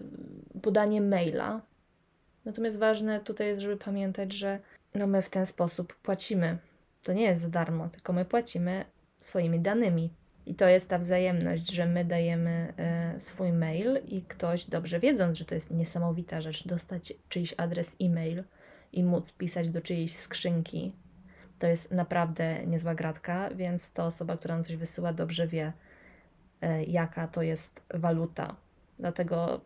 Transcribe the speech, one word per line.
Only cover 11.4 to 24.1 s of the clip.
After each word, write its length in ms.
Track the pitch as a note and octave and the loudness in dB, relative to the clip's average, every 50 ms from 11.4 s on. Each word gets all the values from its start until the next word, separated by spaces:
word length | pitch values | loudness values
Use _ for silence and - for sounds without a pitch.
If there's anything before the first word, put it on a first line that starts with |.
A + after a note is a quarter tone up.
| E3+ E3+ E3+ E3 E3+ - F3+ | 2 2 0 0 -2 -4 -2
że 140 | F3 E3+ | 0 2
my 180 | E3+ F3 F3+ F3 | 2 2 2 2
dajemy, 680 | E3+ E3+ E3+ E3+ E3+ E3+ E3+ E3+ E3+ E3+ E3 E3 - - - | 2 2 2 2 2 2 2 2 2 2 0 -2 -4 -4 -4
e, 420 | E3 E3+ E3+ E3+ E3+ E3 E3+ - | -2 -2 0 0 -2 -2 -4 -6
swój 320 | - - - - F#3+ F3 E3+ | -8 -10 -6 -2 0 2 4
mail 460 | E3 D#3+ D#3+ D#3+ F3 G#3 B3 C4+ C4+ - | 4 2 2 0 0 2 2 0 0 -2
i 160 | - G3+ F#3 F3 | -4 -6 -6 -6
ktoś, 420 | - - - F#3 E3+ F3 E3+ - | -8 -8 -4 0 0 0 0 -2
dobrze 360 | - - E3 F3 E3 F3 E3+ | -2 -4 -4 -2 -2 -2 4
wiedząc, 380 | A3 C#4+ C#4+ G#3+ F3+ E3+ E3 D#3 | 4 4 6 6 4 2 2 0
że 60 | D#3+ | -4
to 100 | - - | -4 -4
jest 160 | D#3+ - - | -6 -4 -2
niesamowita 680 | - E3 E3+ - - E3+ E3+ E3+ E3 F3 E3+ - E3 D#3+ | 0 0 0 0 0 0 0 0 0 -2 -4 -6 -6 -6
rzecz, 280 | D#3 D#3+ D#3 - - F3+ | -6 -6 -6 -8 -6 -4
dostać 440 | F3+ E3+ - - F#3+ E3+ - - - - _ - | -4 -4 -4 -6 -8 -8 -8 -10 -14 -14 _ -6
czyjś 260 | - F#3 F3 E3 - | -4 -2 -2 -2 -2
adres 400 | - E3+ E3+ E3+ F3 E3+ - - - | -2 -2 -2 -2 -2 -4 -6 -4 0
e-mail 440 | F#3 F3 E3+ E3 D#3+ D#3+ E3+ F3+ F#3+ - _ - - - - - - - - | 2 2 2 2 0 -2 -4 -4 -6 -10 _ -20 -20 -20 -20 -20 -20 -6 0
i 120 | F3+ F3+ | 2 4
móc 280 | F3 F3 F3 F3 - - | 4 4 2 0 -2 -8
pisać 360 | - F3+ E3+ - F3+ E3+ E3 | -6 -6 -4 -2 -2 -2 0
do 120 | E3 E3+ | -2 -4
czyjejś 360 | E3 - F3+ E3+ E3 D#3+ - | -2 -2 -2 0 0 -2 -4
skrzynki, 760 | - - - - - - F3+ E3+ E3 E3 - - E3 - F#3+ - - - - - - - - - - - - - - | -6 -10 -8 -8 -4 0 0 2 2 0 -2 -4 -6 -6 -6 -8 -10 -20 -20 -20 -20 -20 -20 -20 -20 -20 -20 -10 0
to 80 | F3 | 2
jest 240 | E3+ E3+ E3+ - - | 2 2 2 0 -2
naprawdę 760 | F#3 F3+ E3+ - - F3 E3+ E3 D#3+ - E3 E3 D#3+ - - | 0 0 0 2 2 0 2 0 0 -2 -2 -2 -2 -2 -2
niezła 280 | E3+ E3 D#3+ E3 E3+ E3 | 0 0 0 0 -2 -2
gratka, 560 | D#3+ E3 D#3+ D#3 - - F3+ F3 F#3 G3 - | -2 -2 -4 -4 -6 -6 -4 -4 -2 -2 -4
więc 420 | - F#3 F3+ F3 F3 F3 - - - | -4 -4 -4 -2 -2 -4 -4 -6 -4
ta 140 | - E3 | -2 -2
osoba, 300 | E3+ | -2